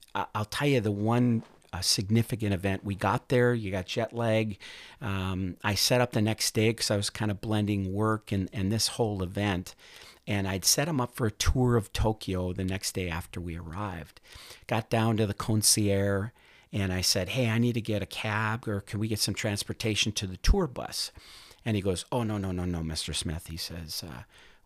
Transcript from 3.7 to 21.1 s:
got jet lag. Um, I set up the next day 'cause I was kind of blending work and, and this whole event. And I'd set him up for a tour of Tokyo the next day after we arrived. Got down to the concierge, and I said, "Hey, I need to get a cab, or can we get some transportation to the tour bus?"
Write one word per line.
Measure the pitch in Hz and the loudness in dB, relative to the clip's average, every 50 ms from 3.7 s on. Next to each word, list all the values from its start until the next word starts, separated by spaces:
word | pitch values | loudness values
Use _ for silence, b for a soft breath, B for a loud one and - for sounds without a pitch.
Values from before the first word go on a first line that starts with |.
got | 95 92 90 | -4 -4 -4
jet | - - 120 113 - | -4 -2 -2 -2 -2
lag. | - 117 117 113 110 110 110 107 101 B B B B B B B B B | -2 -2 0 2 4 2 2 0 -4 B B B B B B B B B
Um, | - 107 98 95 92 95 95 92 95 90 87 - - | -6 -4 -2 -2 -2 -2 -2 -2 -2 -4 -4 -4 -2
I | 110 101 | -2 0
set | - - - 131 123 | 2 4 4 4 4
up | 123 120 | 4 4
the | - 120 | 4 2
next | 107 110 104 - - - - | 2 2 2 0 -2 0 2
day | 120 110 113 113 | 4 4 4 2
'cause | - - - | 2 0 0
I | 107 | 0
was | 101 98 - | 0 0 -2
kind | - - 113 107 | -4 -2 -2 -2
of | 101 95 | -2 -2
blending | - 113 110 107 104 101 104 101 95 92 95 | -2 0 0 2 2 2 2 0 0 -2 0
work | 101 110 110 107 107 - - 104 | 0 2 2 0 0 -2 -2 0
and, | 98 - - | 0 0 -2
and | - 107 95 95 | -2 -2 0 0
this | 113 110 - - | 2 2 0 -2
whole | - - 120 107 104 95 92 | 0 0 0 0 0 -2 -4
event. | 87 98 101 104 104 92 90 90 - - B B B B B B B B B B | -2 -2 0 0 0 0 -2 -4 -8 -14 B B B B B B B B B B
And | - 104 101 98 | -4 -2 -2 0
I'd | 95 98 95 - | -2 -2 0 2
set | - - - 143 175 | 2 2 2 2 0
him | 160 131 | 0 -2
up | 120 - - | -2 -2 -2
for | - 127 | -2 -2
a | 107 | -2
tour | - - - - - 131 123 123 120 | 0 2 2 2 4 4 4 4 4
of | 117 101 - - | 2 2 0 -2
Tokyo | - - 110 113 - - - 92 92 90 90 | 0 2 2 2 0 -4 -4 -2 -2 -2 -2
the | 92 98 95 | -2 -2 -2
next | 92 92 95 - - | -2 -2 -2 -4 -4
day | - 95 92 85 | -4 -4 -4 -2
after | 82 82 - - - - | -4 -6 -6 -8 -10 -8
we | 85 87 82 | -8 -8 -8
arrived. | 85 - 82 78 95 104 98 87 82 - - - - B B B B B B B B B | -8 -10 -10 -8 -6 -6 -6 -6 -8 -12 -14 -18 -20 B B B B B B B B B
Got | - 117 110 - - | -2 -2 -2 0 0
down | 120 113 110 113 113 | 2 2 4 4 4
to | 104 113 | 4 2
the | 98 101 | 0 0
concierge, | - - - 107 107 - - - 110 104 101 98 98 98 101 101 95 101 117 b b b b b b b b - | -2 0 0 2 4 4 4 4 4 4 2 2 2 2 2 2 0 -2 -4 b b b b b b b b -2
and | 107 98 92 | -2 0 0
I | 90 92 | 0 0
said, | 90 - - 101 92 87 | 2 2 2 2 0 0
"Hey, | 101 131 123 113 | 0 0 0 2
I | 110 117 | 2 2
need | 120 120 117 | 2 2 2
to | 120 | 0
get | 107 - 107 101 92 | -2 -2 -2 -2 -2
a | |
cab, | - - - - 107 104 107 110 107 110 117 - | -4 -8 -6 -4 -2 0 0 0 0 -2 -2 -4
or | 113 101 98 | -4 -4 -4
can | - - - 101 | -4 -6 -4 -4
we | 110 | -2
get | 113 107 - | -2 0 -2
some | - - 98 | 0 -2 -2
transportation | - - 110 101 101 - - 101 - - 113 104 - - 113 | -2 -2 -2 -2 -2 -4 -6 -6 -4 -2 -2 0 2 0 0
to | - - 104 | 0 -2 -6
the | 92 92 | -6 -8
tour | - - - - 202 175 | 0 4 4 4 4 2
bus?" | 131 120 - 58 - - - - - | 0 -4 -8 -10 -8 -6 -6 -6 -8